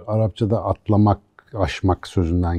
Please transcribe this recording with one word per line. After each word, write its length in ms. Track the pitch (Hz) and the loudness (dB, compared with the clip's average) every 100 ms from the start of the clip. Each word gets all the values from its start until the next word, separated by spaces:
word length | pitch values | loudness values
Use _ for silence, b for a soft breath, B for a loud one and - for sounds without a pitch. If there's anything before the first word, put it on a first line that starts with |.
| - | -2
Arapçada 560 | 107 110 - 110 110 98 | -2 -2 -2 -2 -2 -2
atlamak, 540 | 92 - 101 104 98 _ _ _ | -4 0 4 4 2 _ _ _
aşmak 540 | 98 92 - 92 90 - | -4 -4 -2 -2 -2 -4
sözünden 500 | - 82 87 87 | -2 0 0 -2